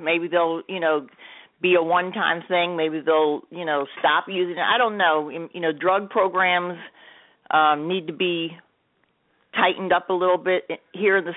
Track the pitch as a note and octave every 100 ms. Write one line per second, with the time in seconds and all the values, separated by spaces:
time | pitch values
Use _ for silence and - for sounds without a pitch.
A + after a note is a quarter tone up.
0 | D#3+ E3+ E3+ E3+ E3 E3 - F#3 D#3+ D3+
1 | B2+ _ - - - _ F3+ F3+ E3 F3
2 | F#3 G#3+ D#3+ E3+ E3 F3+ F3 E3+ D#3+ D#3
3 | C#3+ D#3+ D3+ D3 - F3 E3 D3 C#3 -
4 | D#3+ D#3+ F3+ F#3+ F3+ F3 - A#3 A#3 G#3
5 | F3 D#3 D3 D#3 E3 F3+ E3 D3 F3 G3
6 | G3+ A3+ F#3+ F#3 F#3 F3+ F3 E3+ - -
7 | - - _ _ - D#3 D3+ D3 D#3+ F#3
8 | D#3+ D3 F3+ E3+ E3 E3 _ _ _ _
9 | _ _ _ _ _ - F#3 - F#3+ F3
10 | F3 F3+ F#3 F3+ F3+ F3+ - D#3+ _ F#3+
11 | G3+ G3 E3+